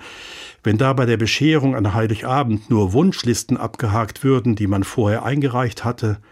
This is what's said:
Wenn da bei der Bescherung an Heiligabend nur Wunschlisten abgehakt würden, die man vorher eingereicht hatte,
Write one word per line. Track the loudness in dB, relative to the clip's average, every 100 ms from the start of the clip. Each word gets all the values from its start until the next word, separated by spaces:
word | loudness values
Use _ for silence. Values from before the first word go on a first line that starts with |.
| -8 -18 -18 -18 -20 -6
Wenn | 0 2
da | 2
bei | 2 2
der | 2
Bescherung | 0 2 2 2 2 0
an | 0
Heiligabend | 0 0 -2 -2 -2 0 -2 0
nur | 2 2
Wunschlisten | 4 2 2 -2 -2 -2 -4
abgehakt | -4 -4 -2 0 -2 -2
würden, | 0 2 2 0
die | 0
man | 0 -2
vorher | 0 0 0
eingereicht | -2 -2 0 0 -2 -2
hatte, | -6 -2 -2 -4 -8